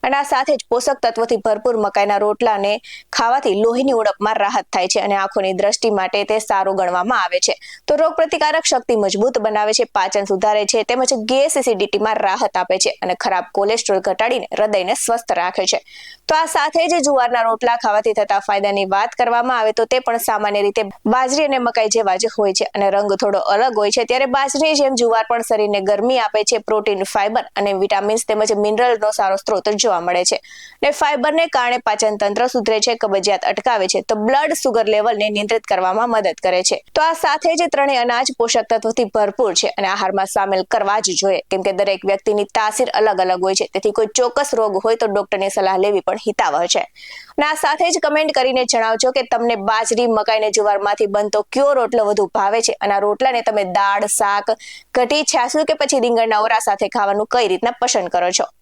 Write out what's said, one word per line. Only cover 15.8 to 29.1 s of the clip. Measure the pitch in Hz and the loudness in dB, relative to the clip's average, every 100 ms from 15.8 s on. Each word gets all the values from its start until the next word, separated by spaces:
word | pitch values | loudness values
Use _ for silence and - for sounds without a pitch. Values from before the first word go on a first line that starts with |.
| - - - - - | -6 -20 -20 -16 -2
તો | |
આ | 311 320 | 0 2
સાથે | 320 294 330 330 | 0 0 0 0
જ | 349 285 | 0 2
જુવારના | 277 240 240 226 | 2 2 2 0
રોટલા | 226 240 233 | 0 0 0
ખાવાથી | 240 208 220 214 | 2 0 0 0
થતા | 202 202 202 | 0 0 0
ફાયદાની | 202 202 202 190 | 0 0 0 0
વાત | 196 233 - | 0 -2 -2
કરવામાં | 240 240 247 247 | 0 2 0 0
આવે | 220 | 0
તો | 220 | 0
તે | 226 254 254 | 0 0 0
પણ | 233 226 | -2 0
સામાન્ય | 214 208 202 202 | 0 0 0 0
રીતે | 202 202 - 214 | 0 -4 -4 0
બાજરી | 247 262 285 | 2 2 0
અને | 302 269 | 2 2
મકાઈ | 240 233 220 226 | 0 0 2 2
જેવા | 202 185 | 2 0
જ | 226 - | -2 0
હોય | 208 190 | 0 0
છે | - | -2
અને | 202 196 | 0 0
રંગ | 196 208 196 | 0 0 0
થોડો | 214 196 - | 0 0 0
અલગ | 202 254 214 | 0 0 0
હોય | 208 254 | 0 0
છે. | |
ત્યારે | 233 254 269 269 | 0 0 0 0
બાજરીની | 269 277 311 294 | -2 0 0 2
જેમ | 277 262 | 2 2
જુવાર | 233 226 220 | 2 2 0
પણ | 233 226 | -2 0
શરીરને | 220 208 202 196 | 0 0 0 0
ગરમી | 202 233 262 | 0 2 0
આપે | 220 214 | 0 -2
છે, | 214 233 | 0 -2
પ્રોટીન, | - 214 208 202 | 0 -2 0 -2
ફાઇબર | 190 214 202 220 214 - | -2 -2 0 -2 -4 -4
અને | 202 196 | -2 0
વિટામિન્સ | 196 196 202 220 - | 0 0 0 -2 -2
તેમજ | 214 214 208 | -2 0 0
મિનરલનો | 208 214 247 226 214 | 0 2 2 2 0